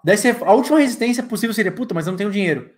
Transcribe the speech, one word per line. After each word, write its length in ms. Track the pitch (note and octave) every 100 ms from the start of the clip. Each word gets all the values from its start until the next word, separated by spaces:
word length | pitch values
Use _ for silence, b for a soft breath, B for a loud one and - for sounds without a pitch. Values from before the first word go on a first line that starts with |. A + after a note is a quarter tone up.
daí 140 | D#3+ G#3
você, 180 | B3 -
a 100 | F3
última 280 | A3+ C4 D4+
resistência 440 | C4+ A3+ A#3 A#3+
possível 300 | B3 G3+ A3+
seria, 180 | G#3+ F#3
"Puta, 220 | F#3 B3+
mas 140 | E3+ D#3+
eu 40 |
não 60 | F#3
tenho 140 | G3+
dinheiro." 400 | G3+ F#3 C3 -